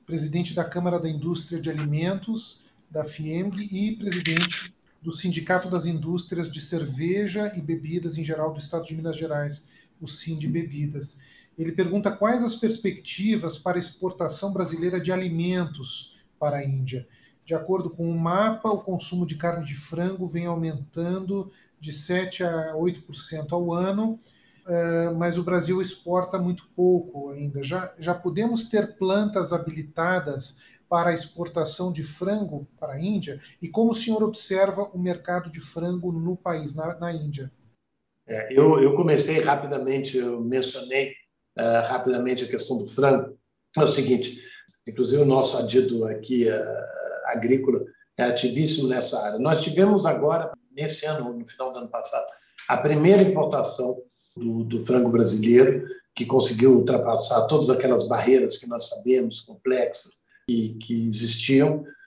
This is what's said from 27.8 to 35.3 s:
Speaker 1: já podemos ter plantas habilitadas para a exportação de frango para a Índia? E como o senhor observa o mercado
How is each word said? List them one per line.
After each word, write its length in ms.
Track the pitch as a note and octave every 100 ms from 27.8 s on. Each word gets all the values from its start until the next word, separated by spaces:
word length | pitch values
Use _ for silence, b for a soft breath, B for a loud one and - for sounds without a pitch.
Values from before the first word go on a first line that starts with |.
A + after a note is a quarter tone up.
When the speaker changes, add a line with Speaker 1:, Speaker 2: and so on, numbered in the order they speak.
| - -
Speaker 1:
já 120 | D#3+
podemos 520 | F3 F3+ D#3 A#3 A3+
ter 320 | A3 G#3+ G#3 -
plantas 560 | F#3+ G3 G#3 G3+ E3
habilitadas 1200 | E3+ E3+ D3+ D3 - E3+ F#3 D3 C3+ - - - _ -
para 220 | E3+ E3+
a 40 |
exportação 800 | E3 - - E3+ E3+ D#3 - F3+
de 100 | D#3
frango 640 | C#3+ - F#3 G#3+ F#3 D3 C#3+ -
para 140 | D3
a 60 | C#3
Índia? 380 | F#3 G#3 - C#3 B B
E 60 | E3+
como 240 | A3 A3+
o 20 |
senhor 300 | A3+ A#3+ A3
observa 580 | A3 A3 - F#3+ G3 G3 G3+
o 60 | F3+
mercado 500 | F3+ F3 -